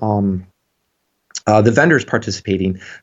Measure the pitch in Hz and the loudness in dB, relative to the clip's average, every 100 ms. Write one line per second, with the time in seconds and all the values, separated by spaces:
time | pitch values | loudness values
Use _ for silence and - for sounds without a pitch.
0 | 110 104 98 92 92 _ _ _ _ _ | -2 0 0 -4 -8 _ _ _ _ _
1 | _ _ _ - - 107 110 113 160 143 | _ _ _ -8 2 4 4 4 4 2
2 | - 117 113 95 - 95 95 92 - - | 0 -6 -6 -8 -4 -2 -2 -6 -12 -18